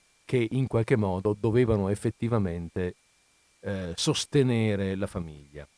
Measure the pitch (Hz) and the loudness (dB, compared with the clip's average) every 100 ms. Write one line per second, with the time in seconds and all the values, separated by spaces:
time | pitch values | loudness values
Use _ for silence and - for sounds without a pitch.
0 | _ _ - 127 113 131 131 113 110 123 | _ _ -2 0 0 0 0 0 2 2
1 | 101 92 104 104 117 117 117 98 95 104 | 2 0 0 0 2 2 4 2 2 0
2 | 117 - 117 117 92 85 85 98 90 - | -2 -4 -2 0 0 -4 -6 -4 -4 -6
3 | _ _ _ _ _ _ 95 98 87 85 | _ _ _ _ _ _ -8 -6 -6 -4
4 | 160 135 - 147 131 113 110 101 98 95 | -2 -2 0 2 4 4 2 0 -2 -2
5 | 98 95 82 73 71 73 71 | -4 -6 -8 -14 -18 -18 -18